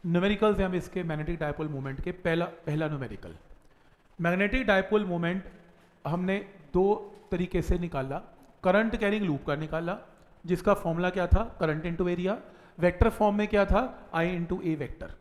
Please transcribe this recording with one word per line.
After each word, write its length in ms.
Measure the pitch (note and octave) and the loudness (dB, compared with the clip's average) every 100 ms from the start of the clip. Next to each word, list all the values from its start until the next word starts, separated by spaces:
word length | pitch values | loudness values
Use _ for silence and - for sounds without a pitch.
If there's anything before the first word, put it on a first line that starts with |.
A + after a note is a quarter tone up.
| F3 | 2
न्यूमेरिकल्स 520 | E3+ G3+ G#3 G#3+ G3+ | 2 2 4 2 2
हैं 60 | F#3+ | 0
हम 100 | F#3 | -2
इसके 280 | - F#3+ | -4 -6
magnetic 360 | E3+ D3+ D#3 E3+ | -4 -4 -4 -4
dipole 280 | D3+ D3 D#3 | -4 -4 -6
moment 320 | C#3 C3+ C3+ | -6 -8 -6
के। 100 | F3+ | -8
पहला, 320 | F3 F3 E3 E3+ | -4 -2 0 -2
पहला 420 | - - D3+ D#3 | -6 -6 -2 -2
numerical, 480 | D3 A#2+ G2+ F2 E2 - - _ _ _ _ _ - | -4 -8 -10 -14 -18 -20 -20 _ _ _ _ _ -4
Magnetic 460 | E3+ F#3 G3+ B3+ A3 | 0 2 2 2 4
dipole 380 | G3 F#3+ G#3+ G3+ | 2 4 0 0
moment 380 | F3 E3+ F#3+ - - - _ _ _ C#3+ | -2 -2 -2 -6 -20 -20 _ _ _ -6
हमने 320 | E3+ F#3 G3 G3+ - - | -2 0 -2 -4 -18 -2
दो 380 | F3+ F#3+ G#3+ - - - | 2 4 2 -2 -18 -6
तरीके 300 | F3 F3+ F3 | -2 0 -2
से 160 | - F#3 | 0 0
निकाला, 380 | F3 C#3+ C3+ C#3+ - - - _ | 0 -4 -4 -6 -10 -20 -20 _
Current 320 | F#3+ G3 A3+ A3 | 4 4 2 0
carrying 300 | G#3 G#3 G3 | 0 0 0
loop 200 | C#3 - | -2 -2
का 100 | C#3+ | -4
निकाला, 400 | D#3 D#3+ E3+ G3+ - - _ _ E3+ | -4 -4 -4 -8 -12 -20 _ _ -4
जिसका 280 | F3 G#3 G3 | 0 2 2
formula 340 | F3 E3 F3+ | 0 0 0
क्या 140 | F#3 E3+ | 0 4
था, 160 | F#3 A#3 - | 4 4 -2
Current 240 | D#3+ D#3 E3+ | -2 -2 -4
into 220 | E3+ F3+ | -2 -2
area, 280 | F3 F3+ A#3 - - - - | 0 -2 -4 -8 -20 -20 0
Vector 320 | F3 F3 A3+ | 0 4 2
form 240 | - G#3 G#3 | 4 2 2
में 100 | G#3 | 2
क्या 180 | G#3 G3 | 2 4
था, 460 | G3 B3+ - - | 4 2 -8 -6
I 120 | E3 E3+ | -2 0
into 280 | F3+ E3+ F#3 | 0 -2 -2
A 140 | E3 D#3 | -2 -4
vector। 360 | B2+ - F#2 - | -4 -10 -14 -16